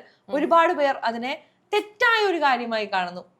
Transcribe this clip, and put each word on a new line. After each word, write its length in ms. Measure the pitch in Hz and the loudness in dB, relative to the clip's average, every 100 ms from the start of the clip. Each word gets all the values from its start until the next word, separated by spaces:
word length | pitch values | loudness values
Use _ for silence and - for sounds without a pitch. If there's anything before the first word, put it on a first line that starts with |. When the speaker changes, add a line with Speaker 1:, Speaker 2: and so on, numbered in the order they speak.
| - _ - | -10 _ -6
Speaker 1:
ഉം. 40 | 269 | -2
Speaker 2:
ഒരുപാട് 360 | 294 330 330 | 2 4 4
പേർ 220 | 320 277 262 233 | 2 0 0 -4
അതിനെ 220 | 233 247 311 _ _ _ | -6 -6 -10 _ _ _
തെറ്റായ 480 | 415 415 - 494 453 415 | -4 -4 0 2 2 2
ഒരു 100 | 339 285 | 2 2
കാര്യമായി 420 | 247 233 226 202 | 0 -2 -4 -2
കാണുന്നു. 300 | 196 180 180 - - | -2 -4 -8 -14 -4